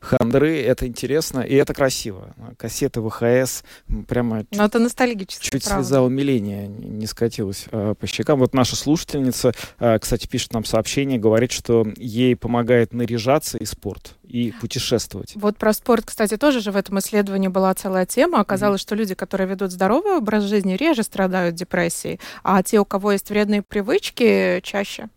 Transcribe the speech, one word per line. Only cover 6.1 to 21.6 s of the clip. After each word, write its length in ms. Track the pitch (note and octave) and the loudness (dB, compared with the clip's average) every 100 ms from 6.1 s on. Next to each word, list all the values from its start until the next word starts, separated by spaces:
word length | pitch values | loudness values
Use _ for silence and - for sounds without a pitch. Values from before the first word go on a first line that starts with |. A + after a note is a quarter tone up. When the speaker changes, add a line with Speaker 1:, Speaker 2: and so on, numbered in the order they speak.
| C3 C#3 B2+ G#2 G2+ G2+ | 2 0 0 -2 -6 -8
Speaker 1:
не, 220 | G#2 A2 | -10 -10
не 180 | G#2+ A2 | -8 -8
скатилась, 580 | - A#2 - G2 G2 - | -2 -2 -2 -6 -6 -8
э, 220 | A2+ G#2 G#2 | -4 -2 -4
по 80 | G#2+ | -6
щекам. 340 | - A2+ D3 | -4 0 4
Вот 120 | B2+ | 4
наша 240 | C3+ A#2+ - | 4 2 0
слушательница, 760 | C#3+ E3 - D3 C3 A#2+ B2+ A#2 - - | 0 0 0 -2 0 2 0 0 -10 -2
э, 180 | A#2 A2 | 2 2
кстати, 280 | - A#2 - | 2 -4 -2
пишет 260 | B2+ - | -6 -4
нам 140 | A#2 G#2 | -6 0
сообщение, 520 | A2+ G#2+ - C#3 C3 | 0 0 -2 0 2
говорит, 320 | G#2+ A2 B2 | 4 4 2
что 360 | - - A#2 G#2+ - | -2 2 2 2 -4
ей 400 | A#2+ A2 B2+ A#2+ | -6 2 2 2
помогает 560 | A#2 A#2+ A#2 B2 A2+ | 0 -2 4 4 4
наряжаться 640 | A#2+ A#2 A#2 A2 D3+ - A2+ | 0 -4 -2 2 0 0 -8
и 80 | |
спорт, 520 | G#2+ - G2+ F#2+ - - | -8 -8 -10 -10 -16 -20
и 300 | _ A#2+ A#2+ - | _ -4 -4 -4
путешествовать. 720 | A#2 - - A#2 - G2 - G#3 | -8 -6 0 0 -2 -12 -12 -2
Speaker 2:
Вот 200 | G#3 G#3 | -2 0
про 160 | A3 | 0
спорт, 320 | G#3+ - A#3 | 0 2 2
кстати, 320 | - - G#3 G#3+ | 2 -4 -2 2
тоже 240 | D4 C4 | 2 2
же 120 | G#3 | 0
в 40 | G3+ | -2
этом 220 | F#3+ G3 | -2 -4
исследовании 500 | - G#3+ G3+ G3 F#3+ | 0 0 0 0 0
была 240 | F#3 F#3+ | 2 2
целая 320 | F#3+ G3+ F#3 | 2 -2 0
тема. 360 | F#3 - D#4+ D#4+ | 0 2 2 4
Оказалось, 420 | G#3 F#3+ G#3 G3 | 2 2 2 0
Speaker 1:
Мгм. 40 | - | -2
Speaker 2:
что 80 | G#3+ | -2
люди, 180 | A3 | -2
которые 340 | F#3 F#3+ F#3 F#3+ | -4 -4 -2 -2
ведут 240 | F#3+ G3 | -2 -6
здоровый 460 | F#3 F#3+ B3 G#4 F4+ | 0 2 2 2 0
образ 260 | G#3+ G#3+ | 2 0
жизни, 300 | G3+ G#3 F#3+ | 2 0 0
реже 280 | F#3 D#4 C4+ | 0 0 0
страдают 520 | G#3 - F#3+ F#3 F3 | -2 0 0 2 -2
депрессией, 640 | E3+ | -2